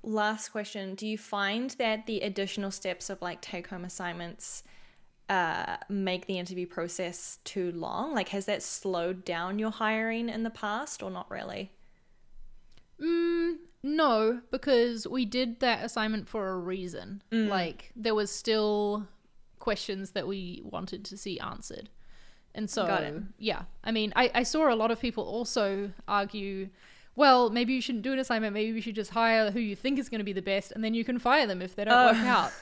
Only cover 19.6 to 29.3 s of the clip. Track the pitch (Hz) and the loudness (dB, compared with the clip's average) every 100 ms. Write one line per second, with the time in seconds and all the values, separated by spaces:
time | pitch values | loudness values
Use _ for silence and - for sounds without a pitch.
19.6 | - 208 - 190 190 202 160 196 180 175 | -2 -2 -2 -6 -6 -4 -4 -4 -6 -10
20.6 | - - 185 185 202 202 202 175 - - | -8 -8 -6 -10 -12 -10 -8 -6 -8 -10
21.6 | - - - - - - - - - - | -12 -12 -14 -18 -20 -18 -20 -20 -16 -8
22.6 | 214 - 185 190 135 151 202 - 214 - | -4 0 2 2 0 -6 -10 -4 -2 -2
23.6 | - - - 226 214 240 247 240 247 311 | -6 -8 -2 0 2 4 4 2 2 4
24.6 | 311 226 226 226 240 - - 220 233 247 | 4 4 2 0 -2 -2 -4 -4 -2 0
25.6 | 202 196 202 - - 202 202 214 196 190 | 2 0 -4 -8 -2 0 0 -4 -6 -6
26.6 | 190 - - - - - 285 254 240 233 | -8 -12 -20 -20 -14 6 8 10 8 4
27.6 | 240 262 240 240 247 262 262 226 214 202 | 2 0 0 -2 0 0 0 0 0 0
28.6 | 220 226 233 214 202 220 226 | 0 -2 -4 -4 -2 4 6